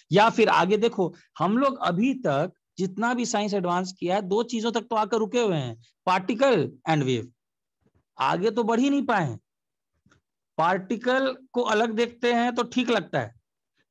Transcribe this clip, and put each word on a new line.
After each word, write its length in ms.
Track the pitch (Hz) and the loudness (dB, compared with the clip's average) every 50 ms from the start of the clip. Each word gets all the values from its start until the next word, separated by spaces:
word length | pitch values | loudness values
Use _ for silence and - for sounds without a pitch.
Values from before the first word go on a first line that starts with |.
| _ - | _ 2
या 180 | 151 196 214 226 | 4 6 6 6
फिर 200 | - 233 214 185 | 4 4 4 4
आगे 280 | 170 156 170 185 208 | 4 4 4 4 2
देखो, 360 | 208 220 233 233 208 185 160 - - - _ - - | 2 2 0 0 0 -4 -4 -4 -10 -20 _ -6 -4
हम 180 | 156 185 214 | -2 0 2
लोग 200 | 247 285 277 247 | 2 2 0 0
अभी 360 | - - 175 175 175 233 269 269 | -2 -2 -2 0 0 0 0 0
तक 380 | 262 247 165 139 139 160 185 - _ _ _ _ | -2 -2 -2 0 0 -2 -4 -6 _ _ _ _
जितना 360 | - 185 190 185 202 226 240 247 | -4 -4 -4 -4 -2 -2 -2 -2
भी 120 | 240 240 | -2 -2
साइंस 280 | - - 208 208 208 202 | -2 -2 -2 -2 -2 -2
एडवांस 400 | 202 180 175 175 180 190 185 190 - | -2 0 0 0 -2 -2 -4 -8 -6
किया 160 | 175 175 185 | -4 -2 -2
है, 60 | 208 | -2
दो 220 | 202 180 196 220 233 | -2 -2 -2 -2 -2
चीजों 280 | 240 247 226 214 233 | -2 -4 -4 -2 -2
तक 100 | 226 247 | -2 -4
तो 140 | - - 233 | -4 -2 -2
आकर 220 | 214 214 208 233 | -2 -2 0 0
रुके 220 | 220 220 196 - 240 | -2 -2 -2 -2 0
हुए 160 | 233 208 175 | 0 0 0
हैं, 280 | 151 131 120 113 - - _ _ _ - | -2 -2 -6 -8 -12 -18 _ _ _ -2
पार्टिकल 680 | 185 185 190 185 185 247 220 269 277 240 175 131 - - - - 165 | 0 0 0 0 -2 -2 2 2 4 4 2 0 -2 -6 -6 -2 0
and 140 | 160 151 139 | 0 0 2
वेव। 280 | 131 127 113 110 - _ _ _ _ _ _ _ _ _ _ _ _ _ _ _ _ _ - | 0 0 -2 -4 -8 _ _ _ _ _ _ _ _ _ _ _ _ _ _ _ _ _ -4
आगे 320 | 131 139 156 170 185 226 | -2 0 0 0 0 -2
तो 120 | 208 240 226 | 0 0 0
बढ़ 160 | 208 233 240 | 0 2 2
ही 100 | 262 285 | 2 2
नहीं 160 | 277 285 240 | 2 0 0
पाए 240 | - 233 196 165 131 | 0 0 0 0 -2
हैं। 100 | 110 107 _ _ _ _ _ _ _ _ _ _ _ _ _ _ _ _ _ _ _ _ _ _ _ | -4 -8 _ _ _ _ _ _ _ _ _ _ _ _ _ _ _ _ _ _ _ _ _ _ _
पार्टिकल 800 | - 156 175 190 190 185 - 240 226 240 247 254 262 269 262 254 - - - - | -2 0 0 0 0 -2 -6 -6 -4 -2 0 0 0 0 -2 -4 -8 -12 -8 -4
को 80 | 247 | -2
अलग 300 | 240 220 220 208 233 233 | -2 0 2 0 0 0
देखते 420 | 220 214 240 233 240 - - 240 240 | 0 -2 -2 -2 -4 -2 0 0 2
हैं 220 | 233 240 247 240 | 2 0 0 0
तो 80 | 247 240 | -2 -2
ठीक 260 | 240 - 254 247 240 | -2 -2 -2 0 0
लगता 300 | 233 208 160 - - 143 | 0 -2 -2 -2 -4 -4
है, 160 | 117 104 - _ _ _ _ _ _ _ _ _ _ _ | -4 -6 -10 _ _ _ _ _ _ _ _ _ _ _